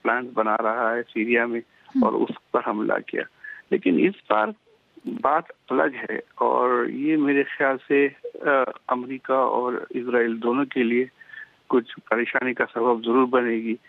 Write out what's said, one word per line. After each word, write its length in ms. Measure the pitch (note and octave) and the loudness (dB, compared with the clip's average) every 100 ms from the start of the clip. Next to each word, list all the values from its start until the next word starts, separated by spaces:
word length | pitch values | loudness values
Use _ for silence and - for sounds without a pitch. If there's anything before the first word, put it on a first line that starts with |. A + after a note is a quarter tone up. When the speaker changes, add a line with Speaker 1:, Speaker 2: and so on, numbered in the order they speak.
Speaker 1:
plants 280 | A#2 A#2+ B2 | -2 -2 -2
بنا 220 | A#2 A2 G#2+ | -2 0 0
رہا 340 | A2 A#2 A2+ A#2 | 0 0 0 -2
ہے 40 | - | -4
سیریا 320 | A2+ A2+ A#2 A#2+ | -4 0 2 0
میں 140 | A#2 | -4
Speaker 2:
ہم۔ 440 | - _ - C4+ | -8 _ -6 2
Speaker 1:
اور 80 | A3+ | 2
اس 380 | A2 - - - | 2 -2 -4 -4
پر 100 | B2 A#2+ | -2 0
حملہ 260 | G#2+ A2+ - - | -2 -2 -2 -4
کیا۔ 160 | - - _ - - - | -8 -8 _ -18 -18 -4
لیکن 260 | - - D3 | 0 2 4
اس 320 | E3+ G3+ - | 2 0 -2
بار 180 | G#2+ D3+ G#2 _ _ _ - - - | 0 0 -4 _ _ _ -14 -10 -2
بات 240 | C3+ D#3 E3+ - - | 0 0 -2 -14 -4
الگ 400 | C3 D#3 B2+ - | 0 0 -2 -8
ہے 80 | - - | -8 -10
اور 520 | - A#2+ B2+ B2+ B2 A#2 | -2 0 2 2 2 -2
یہ 280 | A#2+ D3 D#3 | -2 0 2
میرے 260 | C#3+ C#3 | 2 2
خیال 340 | C3+ - C#3 C3+ - | 0 -2 -2 -2 0
سے، 200 | C#3+ C#3 - - | 2 2 -2 -14
آ، 140 | - D3+ C3+ B2 - - | -6 0 2 0 -4 -4
امریکہ 440 | B2+ B2 C3 - | -4 -4 -10 -2
اور 400 | C3 B2 A2+ B2 B2 - | 0 2 0 -2 -4 -6
اسرائیل 520 | B2+ B2 A#2+ A#2 A2+ | -6 0 2 2 0
دونوں 220 | A#2+ B2+ | 0 0
کے 180 | C3+ C3+ | 0 0
لیے 220 | A#2 A#2+ B2+ _ - - - _ _ | 2 2 -2 _ -20 -20 -20 _ _
کچھ 340 | B2+ A#2+ - - | 0 0 -10 -4
پریشانی 440 | A#2 A#2 C3+ B2+ | -2 -2 -2 -2
کا 100 | A#2+ A#2+ | -2 -2
سبب 300 | A#2 B2 A#2 | 0 2 2
ضرور 220 | A#2 B2+ B2+ | 2 2 4
بنے 280 | B2+ A#2+ | 2 0
گی، 200 | A2+ A2+ A2 | -2 -2 -6